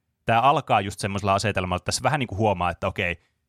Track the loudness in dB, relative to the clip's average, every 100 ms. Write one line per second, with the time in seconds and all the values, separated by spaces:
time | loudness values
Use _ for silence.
0 | _ _ 0 4 4 4 2 0 0 -6
1 | -6 -2 2 2 2 -2 -2 -4 -4 -4
2 | -2 -2 -4 0 0 2 -2 -2 -4 -4
3 | -4 -6 _ _